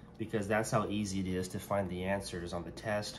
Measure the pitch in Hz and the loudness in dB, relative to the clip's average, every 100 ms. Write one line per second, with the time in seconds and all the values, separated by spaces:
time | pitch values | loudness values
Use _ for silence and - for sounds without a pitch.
0 | - - 110 107 98 107 107 113 101 104 | -14 -8 -2 0 2 2 4 4 4 2
1 | 101 95 92 92 92 - - 101 92 90 | 0 0 0 0 0 -4 0 2 2 0
2 | 92 101 98 90 85 90 82 - 110 104 | 2 2 0 -6 -4 -4 -6 -6 -2 0
3 | 104 | -2